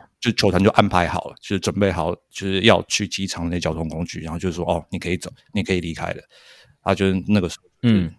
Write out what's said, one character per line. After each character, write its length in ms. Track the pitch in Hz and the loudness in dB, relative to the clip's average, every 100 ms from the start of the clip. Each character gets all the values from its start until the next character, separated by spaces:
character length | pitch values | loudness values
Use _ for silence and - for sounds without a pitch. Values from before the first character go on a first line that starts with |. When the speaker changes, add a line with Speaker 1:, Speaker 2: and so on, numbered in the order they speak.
| - _ | -4 _
Speaker 1:
就 120 | 120 | -2
球 180 | - 104 | 2 2
团 120 | 90 | 4
就 80 | 98 | 6
安 180 | - 104 | 6 4
排 180 | 92 85 | 4 2
好 180 | 95 - | -2 -6
了， 60 | - | -12
就 100 | - | -6
是 120 | 98 | -4
准 140 | 107 95 | -2 0
备 140 | 98 | 0
好， 220 | 87 82 - _ | 0 -4 -6 _
就 160 | - 98 | -8 -4
是 160 | 98 | 2
要 200 | 110 92 | 4 4
去 220 | 92 - 101 | 2 -4 -4
机 200 | - 95 | -4 -6
场 180 | - | -4
的 60 | 85 | -4
那 60 | 87 | -2
交 140 | 82 | -2
通 120 | 80 80 | -4 -6
工 120 | 80 85 | -6 -8
具， 140 | - | -8
然 120 | 82 | -8
后 60 | 82 | -6
就 120 | 92 | -4
说 140 | 82 | -4
：“哦， 180 | 85 85 80 | -2 -2 -4
你 80 | 92 | -8
可 120 | 87 | -4
以 80 | 90 | -6
走， 120 | - - _ | -6 -16 _
你 100 | 208 | -4
可 120 | 190 | -2
以 80 | 92 | -2
离 100 | 82 | -2
开 180 | 80 87 | -6 -6
了。” 80 | - - _ - - _ _ | -8 -14 _ -20 -20 _ _
他 120 | 95 | -2
就 120 | 95 98 | 2 2
是 120 | 95 - | 2 2
那 140 | 104 | 2
个 40 | 87 | 0
时 100 | - | -6
候， 80 | _ _ | _ _
Speaker 2:
嗯。 280 | 120 104 85 | 2 4 2